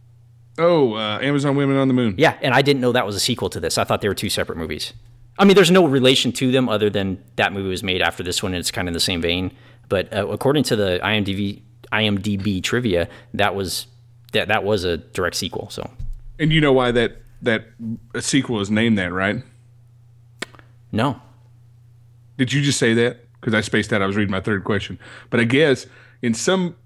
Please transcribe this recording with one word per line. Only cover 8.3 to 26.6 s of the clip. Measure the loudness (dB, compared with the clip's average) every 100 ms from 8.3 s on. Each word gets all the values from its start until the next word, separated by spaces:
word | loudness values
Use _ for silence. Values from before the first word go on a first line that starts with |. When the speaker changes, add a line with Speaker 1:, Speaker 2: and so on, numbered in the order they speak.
| -4
Speaker 2:
one, | -4
and | -4
it's | -6
kind | -6 -4
of |
in |
the | -2
same | -2 -2
vein. | 0 -2 -4 -8 -20 -20 -4
But, | -4 -2
uh, | -4 -4
according | -2 0 0
to | 0 0
the | 0 0
I | 0
M | -2
D | -2
B, | -4 -6 -8 -18 _ -6
I | -2
M | 0 0
D | -2 -4
B | -2 -2
trivia, | -2 -2 0 0 -2 -8 -14
that | -2 -2
was, | 0 -6 -6 -10 -20 -20 -20 -6
that, | -4 0
that | 0
was | 2 0
a | 0 -4
direct | -6 -4 -4 -4
sequel. | -8 -8 -10
So. | -12 -12 -10 -10 -10 -14 -4
Speaker 1:
And | 0
you | 2
know | 4
why | 4 4
that, | 2 0 -4 -18 -6
that | -2 -2 -4 -12 -10 -10 -10
a | -10
sequel | -2 -2 -2 -4
is | 0
named | 0 2 2
that, | 0
right? | -2 -2 -2 -8 -20 _ -20 -20 -20 -20 -20 -20 _ -18 -18 -20 -20 _
Speaker 2:
No. | -2 -2 -4 -12 -20 -20 -20 -20 -20 -20 -20 -20 -20 -20 -4
Speaker 1:
Did | -2
you | 0
just | 0 2
say | 2
that? | 4 2 -2 -16 _
'Cause | -2
I | 0
spaced | 0 -2 0
out. | 0
I | 0
was | 0
reading | -2
my | -2
third | -4 -4
question. | -2 -4 -4 -12 -16 -20 -4
But | 0
I |
guess | 2 4 4 2 -2 -20 -20 _
in | -4
some, | -2 0 0